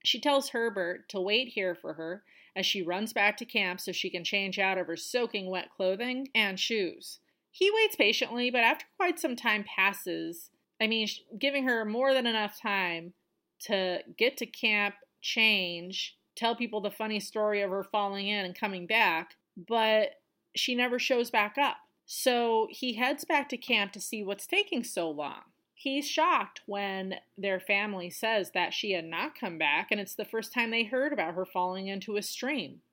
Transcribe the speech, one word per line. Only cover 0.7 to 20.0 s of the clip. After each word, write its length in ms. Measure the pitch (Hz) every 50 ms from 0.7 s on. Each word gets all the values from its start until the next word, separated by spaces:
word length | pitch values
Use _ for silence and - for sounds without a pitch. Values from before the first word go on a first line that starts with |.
| 208 196 175 170 180 - - -
to 120 | - 196
wait 260 | 180 196 214 240 262
here 280 | 240 - 214 190 185 170
for 180 | - - 156 156
her 300 | 156 160 160 180 208 - _ - - - _ _
as 80 | 190 185
she 160 | - - 202
runs 320 | 175 165 175 190 220 220 -
back 240 | 226 202 208 208
to 80 | - 233
camp 340 | - - 220 196 180 180 190
so 140 | - 202 175
she 160 | - - 185
can 160 | - 175 170
change 340 | - - 202 196 190 190 202
out 180 | 190 190 190
of 100 | 190 175
her 100 | - 170
soaking 520 | 165 - - - 247 240 233 - 208 190 185
wet 200 | 185 180 165 - -
clothing 500 | - 190 185 190 196 240 247 254 254 277 262 -
and 240 | 226 214 196 190 185
shoes. 600 | - - 233 214 190 165 - - - - - - _ _ _ _ _ _
He 200 | _ - 370 403
waits 240 | 415 440 440 415 -
patiently, 560 | - - 202 - - 254 - 233 240 247 247
but 140 | 247 247 233
after 180 | 233 302 - - - _
quite 200 | - 381 359 349
some 200 | - - 285 240
time 260 | 240 - 233 214 208 196
passes, 840 | - - - 190 196 196 - - 185 165 165 165 165 170 165 - - _ _ _ _ _ _
I 60 | 220
mean, 200 | 214 226 226 214
sh-, 120 | 208 - - - _ 226
giving 280 | 196 - 277 277 277 262
her 180 | 254 240 226 220
more 300 | 214 214 240 262 269 269
than 120 | 262 240
enough 320 | 240 226 220 208 202 - -
time 500 | - 214 202 196 185 175 170 165 170 175 - _ _ _ _ _ _ _ _ _ -
to 360 | - 214 190 185 185 175 - - - 170
get 200 | - 226 254 -
to 80 | - 240
camp, 500 | 226 - - - 220 214 208 202 202 202 - - _ _ _
change, 960 | - - - 233 220 220 208 196 185 175 175 170 175 185 190 - - - - _ _ _ _
tell 180 | - 233 233 240
people 240 | 233 240 220 220 214
the 100 | 190 202
funny 300 | - - 220 214 214 208
story 420 | 202 - - 220 214 214 208 202
of 80 | 202 190
her 140 | 185 196 190
falling 460 | - - 208 202 196 196 196 196 202
in 160 | 208 208 190
and 120 | 180 180
coming 300 | - 226 202 190 180 175
back, 480 | 175 220 226 220 185 165 160 175 - - _ _ _ _
but 540 | 190 170 - 226 226 220 220 220 214